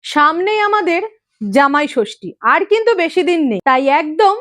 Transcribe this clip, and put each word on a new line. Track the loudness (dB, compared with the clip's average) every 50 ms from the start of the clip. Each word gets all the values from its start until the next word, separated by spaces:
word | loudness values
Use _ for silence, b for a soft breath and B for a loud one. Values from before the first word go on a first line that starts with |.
| _ -4 0
সামনেই | 2 2 2 2 0 -2 -2 0 0 0 0
আমাদের | 0 -2 0 -2 -2 -2 -4 -8 _ _ _ _ _ _ -10 -2 2
জামাই | 2 2 2 2 0 -2 -2 -2
ষষ্ঠী, | -4 -4 -4 -6 _ -16 -16 -16 _ 0 0
আর | 2 2 2 0
কিন্তু | 0 2 2 0 2 0
বেশি | -2 -2 -2 -2 0 0
দিন | 0 0 0 -2
নেই, | -2 -2 _ 0
তাই | 0 2 2 2 0 0
একদম | -2 -2 0 2 2 2 2 0